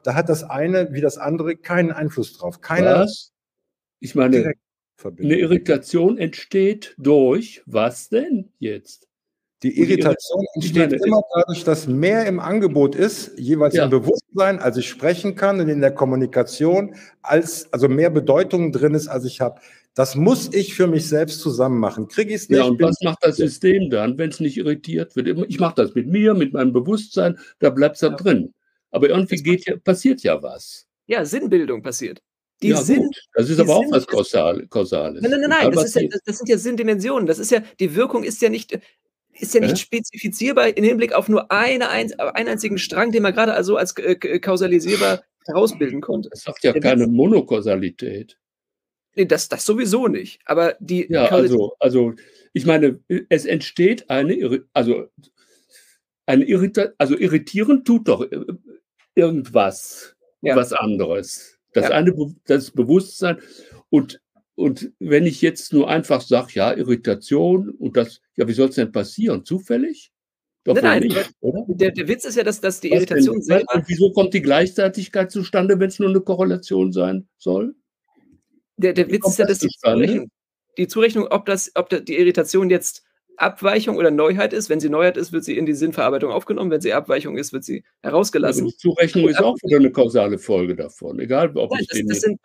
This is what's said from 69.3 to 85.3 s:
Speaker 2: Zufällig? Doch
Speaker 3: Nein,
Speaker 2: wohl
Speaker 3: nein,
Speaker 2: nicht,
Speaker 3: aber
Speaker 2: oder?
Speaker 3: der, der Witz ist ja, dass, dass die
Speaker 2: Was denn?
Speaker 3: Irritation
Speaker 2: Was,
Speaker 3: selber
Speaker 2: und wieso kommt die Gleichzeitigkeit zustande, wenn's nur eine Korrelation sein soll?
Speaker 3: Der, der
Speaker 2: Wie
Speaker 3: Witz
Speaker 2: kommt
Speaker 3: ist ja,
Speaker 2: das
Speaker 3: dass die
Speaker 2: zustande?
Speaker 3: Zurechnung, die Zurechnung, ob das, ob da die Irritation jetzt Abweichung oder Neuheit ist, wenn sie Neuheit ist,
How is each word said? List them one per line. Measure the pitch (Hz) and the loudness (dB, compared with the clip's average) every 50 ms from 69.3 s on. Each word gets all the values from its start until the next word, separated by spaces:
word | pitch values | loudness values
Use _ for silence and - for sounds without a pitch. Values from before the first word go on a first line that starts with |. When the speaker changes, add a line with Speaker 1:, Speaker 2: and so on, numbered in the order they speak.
| 127 - - | -2 -4 -4
Speaker 2:
Zufällig? | - 165 185 190 - 240 247 269 330 302 - - _ _ _ _ _ _ _ _ _ _ _ - | -6 -8 -6 -4 -4 -2 -2 -2 -4 -6 -10 -16 _ _ _ _ _ _ _ _ _ _ _ 0
Doch | - - | 0 2
Speaker 3:
Nein, | 240 - | 2 4
Speaker 2:
wohl | 339 | 2
Speaker 3:
nein, | 285 180 | 2 2
Speaker 2:
nicht, | - - - | 2 0 0
Speaker 3:
aber | 190 190 - _ _ - 123 151 196 233 202 | -2 -4 -6 _ _ -6 -4 -4 -4 -6 -4
Speaker 2:
oder? | 175 | -2
Speaker 3:
der, | 175 190 190 | 0 0 0
der | - - 151 151 | 0 -2 -4 -4
Witz | 233 240 - | -4 -4 -6
ist | 277 220 | -6 -2
ja, | 240 208 | -2 -2
dass, | 208 214 - | -2 -2 -2
dass | - 190 185 - | -4 -4 -4 -4
die | - 165 | -2 0
Speaker 2:
Was | 180 180 180 | 2 2 2
denn? | - 175 143 | 2 2 4
Speaker 3:
Irritation | 135 - 226 214 | 4 4 2 0
Speaker 2:
Was, | - | 0
Speaker 3:
selber | - 175 202 226 - - | 2 2 2 2 0 -2
Speaker 2:
und | 170 156 - | -2 -2 -2
wieso | 175 160 190 190 | 0 2 2 4
kommt | 185 208 190 185 190 | 4 4 2 2 0
die | 190 | 0
Gleichzeitigkeit | 143 139 139 156 180 185 - - 196 190 190 214 185 - - 202 185 185 | 0 2 2 2 2 0 0 0 0 0 0 -4 -10 -6 -2 -4 -2 -2
zustande, | - 202 185 - - 196 180 196 202 180 | -4 -8 -6 -2 -2 0 2 2 2 2
wenn's | 196 190 190 - | 2 0 -2 -2
nur | 208 190 | 0 2
eine | 190 190 | 0 0
Korrelation | 190 - 185 170 190 185 180 180 180 - 196 - - - | 0 0 -2 0 0 0 -2 -4 -4 -4 -2 0 0 0
sein | 180 185 180 185 190 190 190 _ _ _ | 0 -2 -2 -2 -2 -4 -8 _ _ _
soll? | - 95 92 95 214 254 302 _ _ _ _ _ _ _ _ _ _ _ _ _ _ _ _ _ _ _ _ - | -4 -2 -2 -2 -2 -4 -8 _ _ _ _ _ _ _ _ _ _ _ _ _ _ _ _ _ _ _ _ -2
Speaker 3:
Der, | 180 185 | -2 0
der | 180 - 175 156 | 2 2 0 0
Speaker 2:
Wie | |
Speaker 3:
Witz | 185 214 | 0 -2
Speaker 2:
kommt | - 190 180 | 0 0 0
Speaker 3:
ist | - | 2
ja, | 202 | 2
Speaker 2:
das | 196 196 190 | 0 0 0
Speaker 3:
dass | |
die | 156 - | -2 -4
Speaker 2:
zustande? | - - - 117 110 113 127 | -4 -2 0 2 2 2 2
Speaker 3:
Zurechnung, | - 220 208 127 - _ _ _ _ _ _ _ _ _ - | 2 0 -2 -4 -8 _ _ _ _ _ _ _ _ _ -4
die | 180 175 | -4 -2
Zurechnung, | - 220 220 233 220 220 196 - | 0 2 2 2 2 0 -2 0
ob | - 202 208 | -2 -2 0
das, | 208 196 190 - - - | -2 -2 -2 -4 -4 -4
ob | - 180 - | -4 -2 -2
da | 196 160 | -2 -4
die | - - 143 156 | -4 -2 0 2
Irritation | 180 175 180 180 156 - - 190 196 180 | 4 4 4 2 0 0 0 0 2 2
jetzt | 180 175 - - - - _ _ _ _ _ _ _ - | 2 0 0 -4 -12 -12 _ _ _ _ _ _ _ -2
Abweichung | - 196 196 - 190 196 208 220 220 240 208 | -2 -2 0 0 0 0 0 0 0 -2 0
oder | - 170 160 | 2 2 2
Neuheit | 151 147 151 160 185 196 208 - - | 2 2 2 2 2 0 -2 -2 -2
ist, | 208 214 - | -4 -4 -2
wenn | 156 156 | -2 -2
sie | 156 151 | -2 -2
Neuheit | 147 151 175 180 180 - | 0 2 2 2 0 -2
ist, | 170 180 | -4 -6